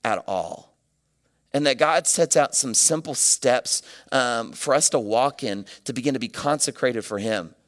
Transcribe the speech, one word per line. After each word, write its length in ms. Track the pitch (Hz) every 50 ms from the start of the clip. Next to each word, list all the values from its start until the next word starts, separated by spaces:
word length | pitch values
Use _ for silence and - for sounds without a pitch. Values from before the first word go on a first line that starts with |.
| _
at 200 | 113 107 90 - -
all. 380 | 98 92 82 82 - - - _ _ _ _ _ _ _ _ _ _ _ _ _ _ _ _ _ -
And 120 | - 147
that 120 | 143 135 123
God 300 | 156 151 165 170 180 -
sets 280 | - - 170 143 -
out 200 | 156 143 - -
some 180 | - - 131 110
simple 400 | - - - 160 160 160 170 139
steps, 680 | - - - - - - 127 123 123 - - - - - - - - - _
um, 420 | - 135 127 120 120 113 113 - -
for 200 | - - 147 131
us 160 | 147 151 -
to 100 | - 143
walk 440 | 113 101 110 113 127 143 139 - -
in 220 | 113 98 101 98 - - - _
to 80 | - 127
begin 200 | 120 123 143 135
to 40 | 127
be 80 | 117 117
consecrated 800 | - - - 147 147 147 - - 123 - - 127 120 113 101
for 140 | - 110 101
him. 340 | 101 110 110 101 85 80 - _ _